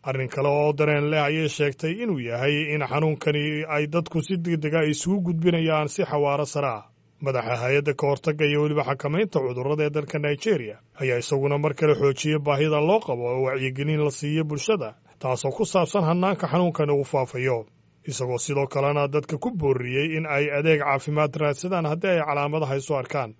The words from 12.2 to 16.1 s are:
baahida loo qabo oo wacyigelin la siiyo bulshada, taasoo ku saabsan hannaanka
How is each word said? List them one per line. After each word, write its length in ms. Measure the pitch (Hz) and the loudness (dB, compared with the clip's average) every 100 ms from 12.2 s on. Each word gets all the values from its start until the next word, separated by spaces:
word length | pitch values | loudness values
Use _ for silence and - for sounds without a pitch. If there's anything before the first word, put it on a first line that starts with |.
| 151 151 | 0 0
baahida 400 | 147 139 156 151 | 0 2 2 2
loo 200 | 151 214 | 4 2
qabo 220 | 214 123 120 | 0 -4 -2
oo 160 | 127 | 0
wacyigelin 600 | 131 135 131 131 143 156 | 0 0 -4 -2 -2 0
la 60 | 147 | 0
siiyo 340 | - 147 156 | -2 -2 -2
bulshada, 500 | 156 147 - 214 117 - _ _ | -2 -4 -2 -2 -2 -12 _ _
taasoo 320 | 131 127 139 | -4 -2 -2
ku 140 | - 214 | -2 0
saabsan 380 | 190 165 202 | 2 2 2
hannaanka 400 | 160 | 2